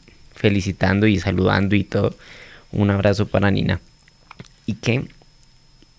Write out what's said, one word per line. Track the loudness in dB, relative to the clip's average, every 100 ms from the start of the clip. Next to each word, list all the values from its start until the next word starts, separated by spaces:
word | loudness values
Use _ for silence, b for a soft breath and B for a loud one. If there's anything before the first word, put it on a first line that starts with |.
| -16 -20 -20
felicitando | -2 0 0 -2 -2 0 2 2
y | 2
saludando | 0 0 0 0 0 0
y |
todo. | 0 -2 -2 -4 B B B B B
Un | -2 0
abrazo | 2 2 0 0
para | 0 2
Nina. | 0 -2 -4 -8 _ _ _ -20 -20 -20 -14 -10
Y |
que, | -6 -2 -2 -4 -16 -20 -20 -20 _ _ -20 -20